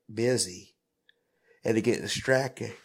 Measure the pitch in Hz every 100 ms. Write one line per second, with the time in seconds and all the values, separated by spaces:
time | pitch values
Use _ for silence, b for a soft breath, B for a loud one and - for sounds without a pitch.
0 | - 107 120 123 92 90 95 _ _ _
1 | _ b b b b b - 113 113 110
2 | - - - 131 135 - 113 -